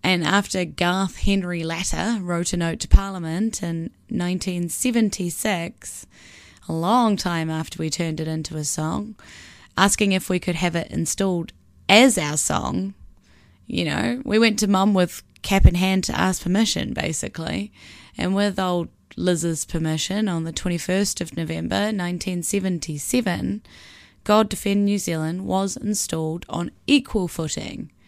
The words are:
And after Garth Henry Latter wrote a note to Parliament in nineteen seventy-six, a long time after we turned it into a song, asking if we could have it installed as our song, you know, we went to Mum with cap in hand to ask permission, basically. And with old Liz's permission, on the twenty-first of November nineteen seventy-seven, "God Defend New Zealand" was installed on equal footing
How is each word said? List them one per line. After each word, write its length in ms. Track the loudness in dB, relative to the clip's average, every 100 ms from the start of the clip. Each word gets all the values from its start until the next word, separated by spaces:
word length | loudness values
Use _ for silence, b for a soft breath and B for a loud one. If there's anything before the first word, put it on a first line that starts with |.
And 180 | 0 0 2
after 400 | 2 0 -4 -4
Garth 540 | -2 0 0 -2 0
Henry 440 | 2 2 0 -4
Latter 560 | -4 -4 -4 -2 -2 -2
wrote 320 | -2 -2 -2
a 60 | -2
note 240 | -2 -4
to 80 | 8
Parliament 720 | 8 8 -6 -4 -2 -2 -2
in 280 | -6 -4 -8 _ _
nineteen 580 | -4 -2 -2 -2 -4 -4
seventy-six, 1400 | -2 0 2 2 0 -6 -2 -2 -2 -4 -10 -16 -16 -20 B B B B B -8
a 60 |
long 420 | -2 2 4 4 2
time 340 | 0 -2 -2
after 300 | -4 -6 -6
we 100 | -6
turned 300 | -2 -4 -4
it 80 | -4
into 300 | -4 -6 -6
a 80 | -4
song, 500 | -4 -2 -4 -6 -12 B B B B B 2
asking 340 | 2 4 2
if 180 | 2 2
we 100 | -2
could 160 | 0 0
have 200 | 0 0
it 160 | -4
installed 640 | -4 -2 0 0 0 -4 -12 _ _ 4
as 300 | 8 8 6
our 180 | 0 -2
song, 600 | 0 -2 0 -2 -4 -8 -20 -20 b b b b -6
you 200 | -2 -2
know, 360 | 0 -2 -4 0
we 140 | 4
went 200 | 4 2
to 80 | 2
Mum 260 | 4 4
with 300 | 4 2 -2 -18 -14
cap 220 | 0 8 8
in 100 | 8
hand 280 | 2 2
to 160 | 0 0
ask 220 | 0 0
permission, 520 | 0 2 2 0 -4
basically. 760 | -4 -4 -4 -6 -8 -6 -6 -8 B B B B -6
And 180 | -2 2
with 240 | 0 0
old 300 | 0 0 -2 _ _ -2
Liz's 500 | 0 2 0 -4 -4
permission, 640 | -4 -2 -2 -2 -2 -2
on 160 | -2
the 80 | -4
twenty-first 680 | -4 -4 -4 -2 0 0 -2
of 160 | -6 -6
November 540 | -6 -4 -2 -2 0
nineteen 520 | -2 -4 -4 -4 -4
seventy-seven, 1160 | -2 -2 0 -2 -4 -8 -2 0 0 -2 -2 -6 B B B B B B
"God 260 | 4 4 4
Defend 340 | 0 0 2
New 140 | 2 0
Zealand" 480 | -2 -2 -2 -4 -2
was 320 | 0 0 -4
installed 680 | -4 -4 -2 -4 -4 -6 -6
on 220 | -6 -6 -6 4
equal 440 | 4 4 -2 -2
footing 640 | -4 -6 -6 -8 -10 -12 b